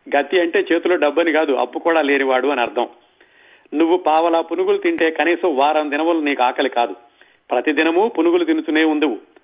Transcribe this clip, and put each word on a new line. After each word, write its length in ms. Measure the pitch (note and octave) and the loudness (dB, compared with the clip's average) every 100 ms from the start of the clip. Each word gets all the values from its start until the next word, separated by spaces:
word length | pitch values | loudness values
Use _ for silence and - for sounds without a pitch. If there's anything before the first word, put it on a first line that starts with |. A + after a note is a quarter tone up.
| - C#3 | -4 -2
గతి 220 | C#3 F#3 | 0 0
అంటే 260 | E3+ G3+ F#3 | 0 0 0
చేతిలో 220 | E3 F3 F3 | 0 0 0
డబ్బని 360 | D3 C#3+ E3 | 0 0 0
కాదు, 220 | D3+ D#3 | 0 0
అప్పు 260 | B2 B2+ D#3+ | 0 -2 -4
కూడా 220 | E3+ E3 | 0 0
లేనివాడు 460 | C#3 C#3 C3+ B2+ C3+ | 2 0 0 0 0
అని 140 | C3+ | -2
అర్థం. 260 | A#2 A#2+ A#2 - _ _ _ _ - - - | -2 -2 -6 -8 _ _ _ _ -20 -20 -8
నువ్వు 240 | D3 E3 F3 | -2 2 2
పావలా 440 | D3+ D#3 E3+ E3 | 2 2 2 0
పునుగులు 360 | D#3+ E3+ F#3+ G3+ | -2 -2 -2 0
తింటే 340 | F3 E3 E3 | 0 0 -2
కనీసం 440 | D#3+ D#3 E3+ F#3 C3 | 0 -2 0 0 2
వారం 360 | C#3+ D#3 D3+ | 2 2 -2
దినములు 280 | D3 E3 E3+ | -2 0 0
నీకు 240 | D3 C3 | -2 0
ఆకలి 260 | B2 C3 C3+ | 0 0 -2
కాదు. 260 | B2 A#2 F#2+ - _ _ _ - | 0 -2 -4 -18 _ _ _ -6
ప్రతిదినమూ 560 | B2 D3+ D3+ D#3+ E3+ A3+ | -4 0 0 2 2 0
పునుగులు 380 | G3 E3+ F3 D#3+ | 0 2 2 0
తినుతూనే 380 | D#3+ D3+ D#3 | -2 0 0
ఉందువు. 340 | D#3+ D#3 D3 G2+ - - | 2 2 -2 -4 -10 -20